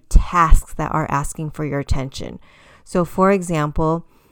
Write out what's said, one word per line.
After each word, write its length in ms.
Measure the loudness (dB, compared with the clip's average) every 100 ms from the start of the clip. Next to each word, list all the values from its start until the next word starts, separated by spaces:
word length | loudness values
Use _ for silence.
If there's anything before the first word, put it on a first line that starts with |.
| 2
tasks 640 | 4 4 2 6 6 4
that 200 | -6 -4
are 140 | -2 -2
asking 400 | -4 -6 -8 -10
for 140 | -8
your 160 | -6 -6
attention. 580 | -2 -2 -4 -10 -12 -14 -20 -20 -20 -20
So, 200 | -6 -2
for 280 | -2 0 2
example, 760 | 2 0 -4 -2 -2 -2 -2 -6 _ _